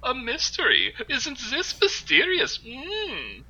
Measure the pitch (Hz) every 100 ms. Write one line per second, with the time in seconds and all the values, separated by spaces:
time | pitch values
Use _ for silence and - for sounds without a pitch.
0 | - 254 233 233 - - 269 - 95 -
1 | 233 277 302 277 220 277 359 - 392 -
2 | - 311 359 359 - - 226 247 320 427
3 | 415 190 113 101 -